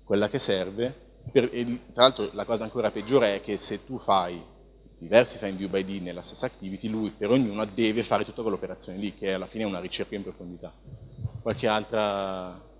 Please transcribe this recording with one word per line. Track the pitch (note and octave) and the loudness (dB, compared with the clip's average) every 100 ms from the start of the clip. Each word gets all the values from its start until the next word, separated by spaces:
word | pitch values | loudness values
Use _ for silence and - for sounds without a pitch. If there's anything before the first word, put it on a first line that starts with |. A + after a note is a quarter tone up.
quella | - G2+ G#2 | 2 2 4
che | C#3 | 2
serve. | - F#2+ F#2 G2 B2 B2+ - - - | 2 2 0 -2 -2 -4 -14 -14 2
Per, | C3+ B2 | 4 4
e | A#2+ A#2+ A#2+ - | 0 -2 -2 -6
tra | - | 6
l'altro | B2+ C3 G#2+ | 6 6 -4
la | G2+ G2+ | -2 -2
cosa | A2+ | -2
ancora | A2 B2 A2 | -2 0 0
peggiore | - G2+ C3+ A2+ G2 | 0 4 6 6 2
è | |
che | - G2+ | -2 -4
se | - G#2 - | -2 -6 -6
tu | B2+ | -8
fai | - G2 F2 F2 - - - - - - | 2 4 4 -4 -10 -16 -18 -18 -16 -14
diversi | E2 G#2+ B2 - | 6 8 8 0
find | G2+ F#2+ | -6 -4
view | F#2+ | -2
by | F#2+ | -2
D | F#2+ G2 | -2 -4
nella | F2 F2 | -6 -8
stessa | - - B2+ | -10 -6 -6
activity, | - F#2+ F#2+ A2+ | -6 -10 -6 -4
lui | A2 G#2+ - | -2 -2 -2
per | G#2 | 4
ognuna | B2+ A#2+ G2+ G#2+ | 4 4 0 -4
deve | F#2+ A2+ A2 | 2 2 2
fare | A2 G#2 G#2 | 2 2 2
tutta | - | -4
quell'operazione | A2 F#2+ F#2 F#2 - F#2 | -2 -2 -4 -8 -10 -6
lì, | G2+ - | -6 -4
che | G2 | -2
alla | F#2+ F#2 | -2 -2
fine | A2 | -4
è | G#2+ | -2
una | F#2 | -2
ricerca | F2+ - G#2 C3 | -6 -6 -6 -6
in | |
profondità. | F#2+ - F2 F2 E2 - - - - - - - | -8 -10 -12 -12 -12 -14 -16 -16 -14 -8 -8 -4
Qualche | A#2 G#2+ A#2+ | -2 0 4
altra? | G#2+ G#2 A2+ G#2 G2 G2 F#2+ F#2 F2+ - - | 2 2 0 2 2 -2 -4 -8 -10 -16 -18